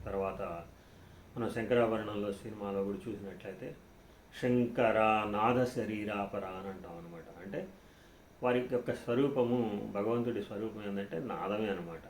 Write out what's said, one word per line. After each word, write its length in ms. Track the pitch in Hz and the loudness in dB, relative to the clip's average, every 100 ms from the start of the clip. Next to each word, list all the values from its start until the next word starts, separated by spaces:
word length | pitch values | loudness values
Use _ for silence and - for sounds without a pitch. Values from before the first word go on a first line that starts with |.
| 107 | -4
తర్వాత 600 | 98 95 90 92 85 85 - - - - - - 123 | 0 0 -2 -4 -6 -10 -18 -20 -20 -20 -20 -10 -4
మనం 140 | 113 | -2
శంకరాభరణంలో 840 | 117 110 120 113 110 107 104 104 | -2 2 4 4 2 -2 -4 -4
సినిమాలో 520 | 98 113 107 101 98 | -4 -8 -8 -4 -2
కూడా 140 | 98 95 117 | -2 -4 -6
చూసినట్లయితే 680 | 98 98 92 101 92 - - - - - - - - | -8 -10 -10 -12 -10 -12 -12 -18 -20 -20 -20 -20 -2
"శంకర 840 | 127 123 117 - 113 110 110 107 107 | 2 4 4 4 4 6 6 6 2
నాద 340 | 104 113 123 | 4 4 6
శరీరాపర" 800 | 120 - 107 107 104 101 98 101 | 4 0 -2 -2 -2 -2 -2 -4
అని 240 | 95 95 98 | -6 -6 -8
అంటాం 300 | 92 87 85 | -10 -10 -12
అనమాట. 440 | 85 165 165 165 | -12 -14 -16 -14
అంటే 260 | 196 175 190 - - - - - - - | -8 -8 -8 -12 -20 -20 -20 -20 -20 -2
వారి 260 | 127 123 123 | 2 2 2
యొక్క 220 | 123 - | 0 0
స్వరూపము, 1000 | - - 120 143 139 120 123 113 104 110 | -2 2 4 4 4 4 4 2 -2 -2
భగవంతుడి 480 | 101 107 117 120 110 | 0 2 2 2 -2
స్వరూపం 460 | 101 104 110 107 104 | -4 -4 -6 -6 -4
ఏంటంటే 300 | 101 101 82 | -4 -4 -4
నాదమే 500 | 123 82 92 104 110 | -4 -4 -2 0 0
అనమాట. 320 | 92 85 80 - | -2 -6 -10 -12